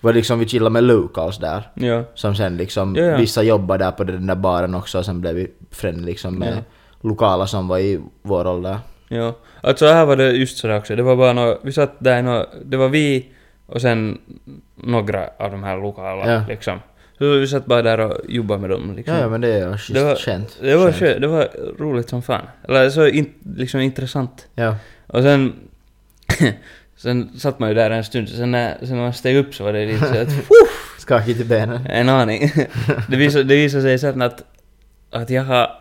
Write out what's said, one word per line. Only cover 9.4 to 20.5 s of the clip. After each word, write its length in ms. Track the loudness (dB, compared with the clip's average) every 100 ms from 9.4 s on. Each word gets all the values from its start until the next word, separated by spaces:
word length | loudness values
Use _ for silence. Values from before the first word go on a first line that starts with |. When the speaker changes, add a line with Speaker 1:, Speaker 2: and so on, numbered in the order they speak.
| _ -6
Speaker 2:
Alltså 240 | -2 4 6
här 200 | 6 6
var 100 | 4
det 160 | 4
just 260 | 2 0 -4
sådär 200 | -4 -4
också. 180 | -4 -2
Det 80 |
var 120 | 2 4
bara 180 | 4
nå-, 240 | 4 0 0
vi 80 | -4
satt 240 | -2 -2 0
där 200 | 2 2
i 20 |
nå-, 240 | 2 -2 -4 -10 -8
det 120 | 0
var 120 | 2
vi 400 | 2 2 0 -4 _ _ _ _
och 160 | -2
sen 360 | 0 0 -2 -6 -12 -20 -20 -20 _ _
några 540 | -2 -2 0 -4 -6 -8
av 120 | -8
de 120 | -8
här 140 | -8 -6
lokala, 560 | -8 -8 -10 -6 -2
Speaker 1:
Ja. 100 | -2 -2
Speaker 2:
liksom. 300 | -8 -8 -10 -12 _ _ _
Så 140 | 0 2
vi 100 | 0
satt 180 | -4 0
bara 160 | 0
där 180 | 2 0
och 180 | -2 -4 -6
jobbade 320 | -6 -4 -4
med 80 | -2
dem, 240 | -4 -6 -10
liksom. 200 | -4 -2
Speaker 1:
Ja, 60 |
ja, 80 | -2
men 120 | -2
det 60 | 0
är 60 | 0
ju 340 | -2 -6 -4
Speaker 2:
Det 100 | 0
var, 120 | 0 0
Speaker 1:
känt. 420 | -2 -6 -8